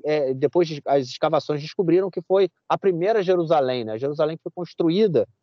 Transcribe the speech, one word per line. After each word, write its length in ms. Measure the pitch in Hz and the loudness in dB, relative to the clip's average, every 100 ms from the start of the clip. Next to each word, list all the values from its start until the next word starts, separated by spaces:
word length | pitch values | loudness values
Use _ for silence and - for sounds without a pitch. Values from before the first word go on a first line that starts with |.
é, 300 | 147 151 135 | -2 0 0
depois 340 | 131 143 175 165 | 0 0 0 0
de, 140 | 147 | -4
as 220 | - 143 127 | 0 0 0
escavações 560 | - 156 156 - 151 | -4 0 0 -2 -6
descobriram 480 | 156 - 170 175 190 | -6 -4 2 2 0
que 100 | 180 | -6
foi 300 | - 190 185 _ - | 0 2 2 _ -4
a 80 | 160 | 0
primeira 460 | 196 165 190 226 | 0 0 0 0
Jerusalém, 600 | 180 180 160 156 131 127 | 2 0 2 2 2 -2
né? 100 | 110 | -4
A 60 | 110 | -6
Jerusalém 380 | 139 151 156 165 | -6 -2 -4 -4
que 60 | |
foi 100 | - | -12
construída 720 | - 165 - 170 180 220 131 - _ | -12 -14 -2 0 2 2 2 0 _